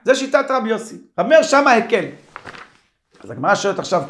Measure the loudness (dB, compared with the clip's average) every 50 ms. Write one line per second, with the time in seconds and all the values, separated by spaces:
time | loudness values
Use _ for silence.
0 | 0 0 0 0 0 0 0 0 0 0 -2 -2 -2 -2 -4 -4 -6 -10 -16 -20
1 | -20 _ -6 -4 0 4 4 4 4 6 4 4 4 4 4 2 2 0 -2 -2
2 | -2 -4 -10 -18 _ _ -20 -20 -20 -20 -20 -20 -20 -20 _ _ _ _ _ _
3 | _ _ _ _ -18 -16 -10 -4 0 0 0 2 0 -2 -2 -4 -4 -2 -2 -2
4 | -2